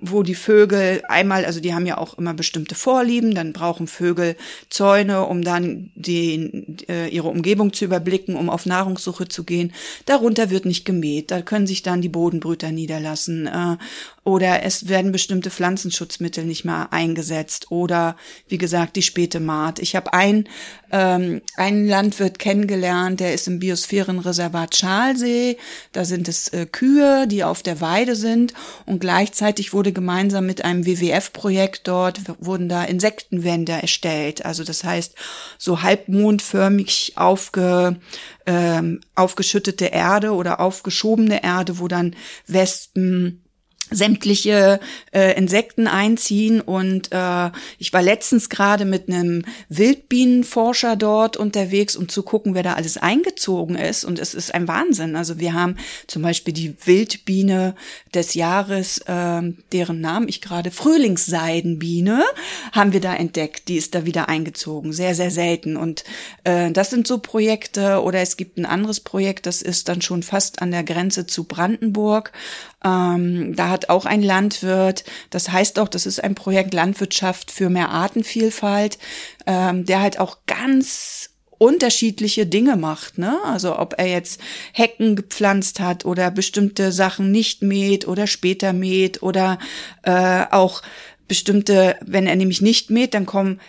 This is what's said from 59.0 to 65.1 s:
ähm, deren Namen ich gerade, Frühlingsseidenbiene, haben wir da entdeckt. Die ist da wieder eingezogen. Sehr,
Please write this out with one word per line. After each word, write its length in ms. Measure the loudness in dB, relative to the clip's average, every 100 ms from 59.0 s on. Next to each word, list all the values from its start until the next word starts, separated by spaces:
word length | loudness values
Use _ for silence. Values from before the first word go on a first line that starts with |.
| -4
ähm, 500 | -4 -2 -2 -4 -8 _
deren 280 | -2 -2 -4
Namen 280 | -4 -2 -2
ich 120 | -6
gerade, 300 | -8 -6 -6
Frühlingsseidenbiene, 1500 | 0 4 4 4 2 0 0 0 0 -2 -4 -2 0 2 4 2 0 -8 -12 -4
haben 220 | 2 4
wir 80 | 2
da 140 | 0
entdeckt. 540 | -2 -2 -2 -6 -8 -6
Die 80 | -4
ist 200 | -2 -4
da 100 | -2
wieder 220 | -2 -2
eingezogen. 640 | -2 -4 -8 -8 -8 -8
Sehr, 240 | -2 -2